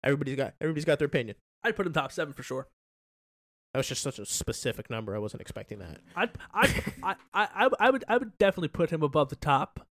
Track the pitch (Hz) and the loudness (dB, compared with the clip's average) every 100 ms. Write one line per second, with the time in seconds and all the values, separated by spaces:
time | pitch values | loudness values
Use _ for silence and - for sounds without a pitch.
0 | 139 143 135 131 135 _ 156 156 160 143 | 2 0 0 -2 -4 _ -4 0 2 2
1 | 143 147 113 - _ _ 233 - 185 156 | 2 0 -2 -10 _ _ -4 -2 -2 -2
2 | 135 - 156 139 127 131 - _ _ _ | -2 -4 -6 -8 -8 -8 -8 _ _ _
3 | _ _ _ _ _ _ _ 131 131 131 | _ _ _ _ _ _ _ -2 -2 -2
4 | 143 - 101 - - - 123 113 - 113 | -4 -6 -6 -4 -4 -2 -4 -4 -6 -6
5 | 107 104 104 - - - 101 104 90 80 | -4 -4 -4 -8 -12 -12 -12 -12 -12 -16
6 | _ 175 233 - - - 269 - - - | _ -4 -4 -4 -6 2 4 2 -4 -6
7 | 185 - _ 196 208 - 254 254 233 262 | -6 -6 _ 0 0 4 2 6 4 4
8 | - 240 233 - 196 190 160 - 165 160 | 2 0 0 4 4 4 -4 0 0 2
9 | 147 151 139 - 147 139 - - - | 2 4 2 0 2 2 2 -8 -18